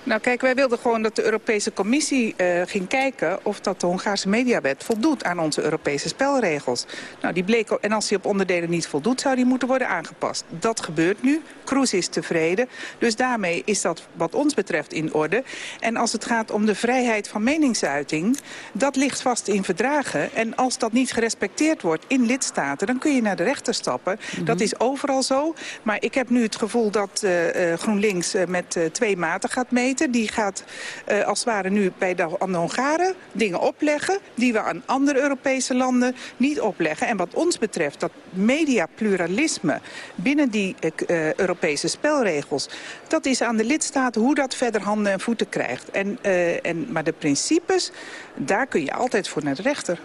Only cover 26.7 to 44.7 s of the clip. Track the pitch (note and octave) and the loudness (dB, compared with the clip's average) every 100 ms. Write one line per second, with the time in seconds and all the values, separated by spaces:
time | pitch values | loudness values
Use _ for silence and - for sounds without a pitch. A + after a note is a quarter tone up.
26.7 | A#3+ A3 G#3 G3+ - G3+ F3 E3 - F3 | 2 2 2 -2 -2 0 2 2 2 0
27.7 | E3 - G3+ G#3+ F3+ E3 G#3 F3 F3+ E3+ | 0 0 2 2 0 -2 0 0 -2 -2
28.7 | - E3 D#3+ A3 F#3+ E3 F#3 B3+ - B3+ | -2 -2 0 0 0 0 -2 -2 -4 0
29.7 | B3 B3 C4 D#4+ A#3+ G#3+ - G#3 F#3+ - | 0 0 0 0 0 0 0 -2 -2 -14
30.7 | - - - - G#3 - G3 - G#3+ F#3 | -14 -12 -12 -2 0 2 0 0 0 2
31.7 | G#3 F#3+ - F#3+ F3+ E3+ - F#3+ F3+ E3+ | 2 2 0 -2 0 -2 -2 -2 0 0
32.7 | - C4+ D#4+ F#4 F#4 - G3 G#3+ E3+ - | 0 0 2 0 -2 -10 -2 -2 0 -2
33.7 | D4 D4+ D4 - G4 - - B3 A3 A#2+ | 0 0 0 0 -2 -4 0 2 2 0
34.7 | E3 - B3+ C#4 C4+ C#4+ C4+ C#4 C4 - | -4 -2 2 4 4 2 0 0 0 0
35.7 | B3+ B3+ B3 B3 B3+ - - C4 D4 G#3+ | 0 2 2 2 -2 -12 0 0 2 -2
36.7 | - D#3+ D#3 A#3+ G#3+ F3 - E4+ - A3 | 0 -2 0 -2 0 -2 0 0 0 -2
37.7 | - D3 - E3 - - F3+ G#3 C#4+ D#4 | 0 -2 -2 -6 -6 -10 0 2 4 4
38.7 | A#3 D#3+ - G#3+ F#3+ E3+ G3 D#4 - D#3+ | 2 0 -2 0 2 2 2 0 0 -2
39.7 | B2+ - - - - F#3 D4 C#4 G#3 F#3+ | -2 -6 -16 -14 -4 0 2 2 2 -2
40.7 | - E3 - - E3+ D#3 - F#3 F3+ F3 | -2 -4 -2 0 0 0 0 0 0 0
41.7 | D3 E3+ - G3 G3+ G#3+ D3+ C#3 C#3 - | 0 -2 -2 0 2 2 0 -2 -4 -4
42.7 | - - - - D#4+ C#4 B3+ A#3 A3+ A3 | -10 -14 -16 -2 0 2 0 0 0 2
43.7 | D#4 - C#4 B3+ A3+ A#3+ D4+ C4+ - A#3+ | 0 0 0 0 2 2 2 0 0 0